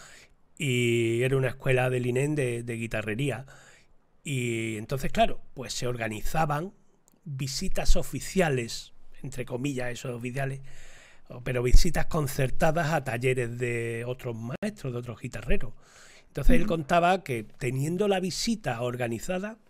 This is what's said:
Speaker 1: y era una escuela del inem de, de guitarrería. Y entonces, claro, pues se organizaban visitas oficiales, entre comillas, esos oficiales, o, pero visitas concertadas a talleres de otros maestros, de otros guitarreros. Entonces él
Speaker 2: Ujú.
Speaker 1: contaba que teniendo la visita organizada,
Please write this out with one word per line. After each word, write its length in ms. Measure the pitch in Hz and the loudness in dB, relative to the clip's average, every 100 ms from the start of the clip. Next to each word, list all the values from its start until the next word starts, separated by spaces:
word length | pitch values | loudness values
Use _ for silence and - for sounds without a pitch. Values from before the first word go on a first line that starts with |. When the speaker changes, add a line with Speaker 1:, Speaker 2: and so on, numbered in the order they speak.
| - - - _ _ - | -20 -20 -20 _ _ -6
Speaker 1:
y 640 | 147 123 120 117 113 117 | -2 0 2 2 0 0
era 140 | 127 135 | 0 0
una 120 | 131 | -2
escuela 420 | 135 139 127 127 | -2 0 0 2
del 160 | 127 123 | -2 -2
inem 280 | 120 143 | 0 0
de, 280 | 151 127 120 | 0 -2 -4
de 120 | 117 113 | -6 -6
guitarrería. 680 | 113 113 107 107 143 113 131 - - - - - _ _ | -6 -6 -4 -4 -4 -6 -10 -20 -20 -20 -20 -20 _ _
Y 540 | - 135 120 113 113 107 | -8 -4 -4 -4 -4 -6
entonces, 340 | 113 139 175 | -6 -4 -2
claro, 300 | - 226 - - | 2 2 0 -6
pues 200 | - 117 | -12 -10
se 140 | - 127 | -6 -4
organizaban 840 | 123 113 107 - 160 160 147 180 - _ _ _ _ | -4 -4 -2 0 0 0 -2 -6 -12 _ _ _ _
visitas 720 | - 135 139 - 190 - 151 190 | -12 -8 -6 -4 2 4 8 8
oficiales, 1000 | 147 143 - 190 165 131 113 - - - - - | 6 -6 -6 0 0 0 -4 -10 -14 -18 -16 -12
entre 240 | 139 - 123 | -12 -10 -8
comillas, 460 | 123 143 127 123 | -6 -6 -4 -6
esos 240 | 120 135 120 | -8 -10 -8
oficiales, 460 | 123 123 139 135 139 - - - - - - | -8 -6 -6 -6 -10 -12 -14 -18 -20 -20 -18
o, 140 | 123 | -12
pero 200 | 120 123 | -6 -2
visitas 440 | 123 - 185 170 151 | 8 10 10 6 2
concertadas 840 | 170 139 - 131 - 160 156 147 | 2 0 0 0 2 2 2 0
a 120 | 160 | -2
talleres 540 | 127 117 131 131 120 120 | -2 -2 -2 -2 -4 -4
de 460 | 123 120 117 113 120 | -4 -4 -4 -6 -8
otros 300 | 123 127 110 | -8 -8 -10
maestros, 560 | 117 147 214 208 135 | -10 -8 -8 -8 -8
de 60 | 120 | -8
otros 220 | 123 107 | -10 -12
guitarreros. 520 | - - 113 - - - - - - - - | -12 -6 2 4 4 -4 -20 -20 -20 -20 -12
Entonces 280 | 143 139 247 | 2 8 8
él 60 | |
Speaker 2:
Ujú. 40 | 214 | 8
Speaker 1:
contaba 580 | 165 143 175 170 190 | 0 2 2 4 2
que 200 | 180 120 | -2 -8
teniendo 640 | 104 - 127 131 147 180 196 | -8 -6 -4 -2 -2 0 0
la 120 | 190 | 0
visita 600 | 185 - - 220 147 117 | -2 -4 -2 -2 -4 -4
organizada, 760 | 123 123 123 117 - 185 208 226 _ | -4 -4 -4 -4 -6 -6 -8 -12 _